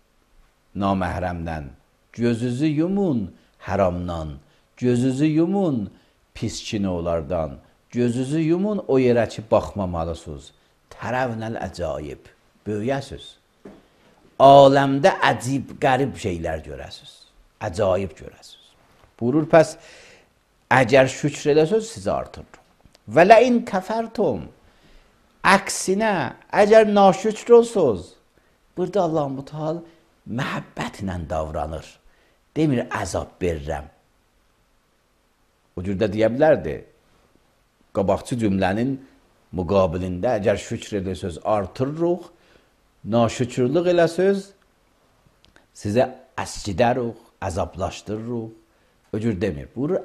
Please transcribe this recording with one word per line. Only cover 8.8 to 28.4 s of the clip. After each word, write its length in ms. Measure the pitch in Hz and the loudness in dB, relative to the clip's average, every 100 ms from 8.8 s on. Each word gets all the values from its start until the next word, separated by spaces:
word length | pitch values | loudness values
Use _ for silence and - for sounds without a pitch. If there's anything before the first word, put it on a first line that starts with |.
| - | 0
o 100 | 131 | 2
yerə 280 | 127 120 107 | 4 2 0
ki, 160 | - 113 | -4 0
baxmamalısınız. 1000 | 107 - 101 92 85 85 80 - 71 - _ _ _ - | 0 0 -4 -4 -4 -6 -8 -12 -16 -16 _ _ _ -20
Tərəvnəl 680 | - 107 123 131 110 113 113 | -14 -6 -4 -4 -4 -8 -8
əcayib, 680 | - 85 80 71 76 - - _ _ _ 101 | -10 -6 -6 -6 -10 -14 -20 _ _ _ -8
böyüyəsiz. 600 | 104 113 135 - - - - _ _ - - _ _ _ _ _ - | -4 -4 -4 -8 -14 -18 -20 _ _ -20 -20 _ _ _ _ _ 6
Aləmdə 720 | 135 139 139 139 139 135 165 - | 10 12 10 6 2 2 2 2
əcib, 540 | 131 120 117 135 - - | 0 0 -2 -4 -6 -2
qərib 340 | 143 127 135 92 | 0 2 0 -4
şeylər 480 | 101 85 80 80 | -6 -4 -6 -6
görəsiz. 480 | - 65 - - - - - _ _ - | -10 -14 -16 -18 -20 -20 -20 _ _ -12
Əcayib 560 | 107 85 98 92 95 - | -6 0 2 2 -2 -10
görəsiz. 560 | - - - - _ _ _ _ _ - | -20 -20 -20 -20 _ _ _ _ _ -4
Buyurur, 240 | 117 151 151 | 0 0 4
pəs 240 | 165 156 - - - - - _ _ _ _ - | 4 4 -2 -20 -20 -20 -20 _ _ _ _ 0
əgər 420 | 127 120 135 131 | 2 6 4 4
şükr 400 | - 147 - 151 | 0 -6 -2 0
eləsəz, 320 | 151 160 220 208 | 2 2 0 -4
sizi 160 | 101 95 | -8 -4
artırır. 520 | 69 - - 73 - _ _ _ _ - | -4 -6 -14 -20 -20 _ _ _ _ 0
Və 160 | 120 185 | 6 8
ləin 360 | 220 254 240 - | 8 6 2 -2
kəfərtum, 800 | 196 190 226 226 - 180 95 67 - _ _ _ - _ _ _ _ | -6 -4 -6 -6 -2 -2 -2 -8 -18 _ _ _ -20 _ _ _ _
əksinə, 680 | 170 196 - - - 196 220 185 123 - _ | 2 2 0 -6 -4 0 0 0 -4 -8 _
əgər 380 | 180 202 220 214 | 2 6 6 6
naşükr 640 | 202 196 - 220 214 - 233 | 6 6 4 -2 -2 6 6
olsuz, 560 | 233 196 143 92 85 - _ _ | 6 2 0 0 -8 -20 _ _